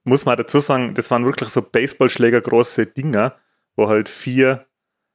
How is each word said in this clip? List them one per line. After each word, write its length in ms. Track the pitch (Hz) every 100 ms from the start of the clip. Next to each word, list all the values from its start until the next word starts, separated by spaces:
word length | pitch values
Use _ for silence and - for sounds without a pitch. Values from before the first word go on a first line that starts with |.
muss 240 | 123 127 139
man 100 | 120
dazu 240 | 113 147
sagen, 320 | 143 131 120
das 160 | - -
waren 140 | 120
wirklich 240 | 123 135 110
so 140 | 127
Baseballschläger 800 | - 117 135 - 127 - 117 117
große 440 | - 117 120 - 110
Dinger, 500 | - 151 107 120 - _ _ _ -
wo 120 | 107
halt 200 | 107 110
vier, 580 | - 127 127 131 131 - _ _ _ _